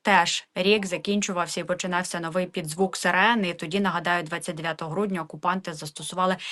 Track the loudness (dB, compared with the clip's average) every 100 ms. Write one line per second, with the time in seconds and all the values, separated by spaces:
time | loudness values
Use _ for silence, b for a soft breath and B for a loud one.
0 | 4 6 6 0 -4 0 2 2 2 -2
1 | 0 0 0 -2 -2 -4 -4 -4 -2 -2
2 | -2 -4 -2 -2 -2 -4 -6 0 0 2
3 | 2 4 6 4 2 -2 -2 0 0 0
4 | 0 0 0 -4 -6 -4 -4 -4 -4 -2
5 | -2 -2 -6 -4 -2 -2 -4 -8 -10 -10
6 | -8 0 0 0 B